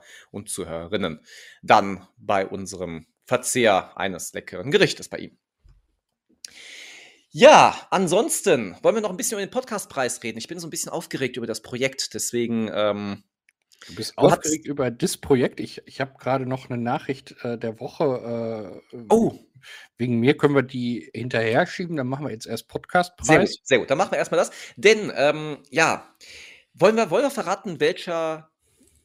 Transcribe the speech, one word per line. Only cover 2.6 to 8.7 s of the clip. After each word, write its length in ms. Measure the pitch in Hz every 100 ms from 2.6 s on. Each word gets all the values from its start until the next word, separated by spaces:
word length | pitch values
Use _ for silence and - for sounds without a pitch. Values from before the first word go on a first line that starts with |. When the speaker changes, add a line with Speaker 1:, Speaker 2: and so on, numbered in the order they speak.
| 95 92 90 82 - _ -
Speaker 1:
Verzehr 680 | 123 - 127 117 92 - -
eines 340 | 95 90 -
leckeren 380 | 98 - 92 117
Gerichtes 380 | 196 175 - -
bei 80 | -
ihm. 200 | - - _ _ _ _ _ _ _ _ _ _ - - - - - - - _ _
Ja, 560 | 147 247 240 123 - -
ansonsten 840 | 170 185 180 294 - 208 147 101